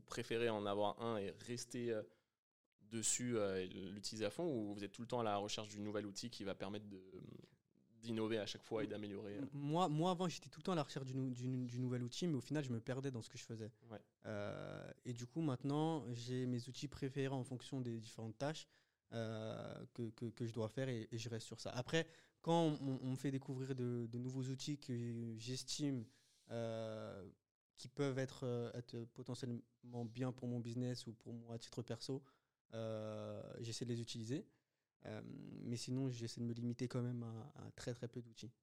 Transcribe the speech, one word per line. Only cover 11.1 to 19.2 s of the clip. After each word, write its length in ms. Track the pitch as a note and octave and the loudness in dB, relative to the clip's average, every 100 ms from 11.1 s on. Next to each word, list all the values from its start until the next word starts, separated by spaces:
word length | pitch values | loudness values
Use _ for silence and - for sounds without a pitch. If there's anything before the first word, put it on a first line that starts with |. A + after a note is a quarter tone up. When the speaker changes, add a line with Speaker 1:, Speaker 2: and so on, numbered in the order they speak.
| C3 | 0
Speaker 2:
nou-, 160 | C3 | 0
du 160 | B2 B2+ | 0 0
nou-, 180 | B2+ B2 | 2 0
du 140 | A#2+ | 0
nouvel 240 | B2+ B2 | 2 2
outil, 240 | A#2+ - F3+ | 0 2 4
mais 80 | C3+ | 4
au 60 | |
final, 220 | - D3 | 2 2
je 80 | C3+ | 2
me 80 | A#2 | 0
perdais 300 | A#2+ B2+ C3+ | 0 0 0
dans 120 | A#2 | -2
ce 60 | G#2+ | -4
que 80 | - | -10
je 60 | |
faisais. 280 | - A2+ G#2+ - A#2 | -8 -6 -6 -8 -12
Speaker 1:
Ouais. 100 | G#2 - _ A2 | -12 -12 _ -4
Speaker 2:
Euh, 640 | G#2 G2+ G2 F#2+ G2 F2+ - - | -2 0 -2 -4 -6 -8 -8 -6
et 80 | |
du 120 | A#2+ A#2+ | -6 -4
coup, 160 | E3 | 0
maintenant, 640 | D#3+ B2 C#3+ D3 D#3+ D#3+ A#2+ | 2 2 2 4 4 2 0
j'ai 320 | A#2+ A#2+ B2+ B2 | -4 -2 0 2
mes 220 | B2 A#2+ | 0 -2
outils 180 | - C#3+ | -6 -6
préférés 460 | - C3+ C#3 C3+ | -2 -2 2 2
en 100 | C3 | 2
fonction 380 | A#2+ B2+ - C3+ | -2 -4 -4 -2
des 180 | A#2+ A#2 | 0 -2
différentes 380 | A2 - A2+ G#2+ | -4 -6 -6 -2
tâches, 300 | C#3 D#3 - _ _ _ _ | -2 -2 -6 _ _ _ _
euh, 720 | A#2 | -2